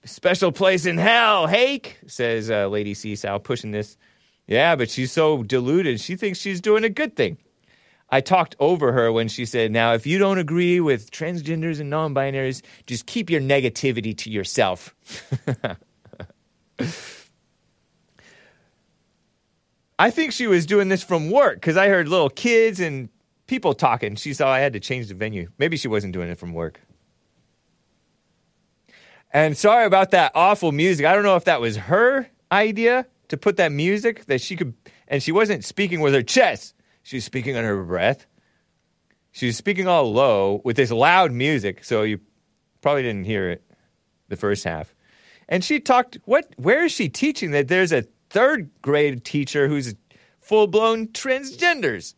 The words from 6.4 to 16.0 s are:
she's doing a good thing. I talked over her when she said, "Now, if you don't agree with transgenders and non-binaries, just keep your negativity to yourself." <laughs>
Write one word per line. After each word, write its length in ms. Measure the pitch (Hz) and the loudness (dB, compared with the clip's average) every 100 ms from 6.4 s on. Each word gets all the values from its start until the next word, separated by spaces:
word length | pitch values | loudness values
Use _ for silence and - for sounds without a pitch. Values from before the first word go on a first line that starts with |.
she's 200 | 196 185 | -8 -6
doing 220 | 214 214 | 0 2
a 40 | 226 | 0
good 260 | 208 294 - | -2 -6 -2
thing. 220 | 110 - _ _ _ _ _ _ _ | -4 -4 _ _ _ _ _ _ _
I 100 | 135 | -2
talked 340 | 135 185 165 - | 2 0 0 0
over 340 | 143 175 139 | 0 2 0
her 180 | 127 117 | 2 2
when 180 | 113 113 | 0 -2
she 180 | - 120 | -6 -6
said, 260 | 123 113 | -2 0
"Now, 220 | 113 117 | 2 2
if 120 | 117 139 | 0 0
you 120 | 185 | 0
don't 200 | 196 190 | 0 0
agree 420 | 160 165 175 175 | -2 0 2 2
with 300 | 160 123 107 | 2 -2 -4
transgenders 680 | - 160 175 147 165 165 151 | -10 -8 -8 -6 -6 -6 -8
and 80 | 143 | -6
non-binaries, 760 | 151 160 135 139 135 131 131 _ - - | -4 -2 -2 -4 -4 -4 -6 _ -20 -10
just 200 | 120 - | -10 -8
keep 240 | 240 175 | -8 -2
your 100 | 165 | -2
negativity 760 | 135 139 127 113 139 117 110 101 | 2 2 2 -2 -4 -2 -6 -8
to 120 | - | -6
yourself." 640 | 110 95 - 104 92 - _ _ - - 131 - | -6 -4 0 0 0 -10 _ _ -20 -10 -8 -6
<laughs> 300 | 127 113 87 _ _ | -6 -8 -10 _ _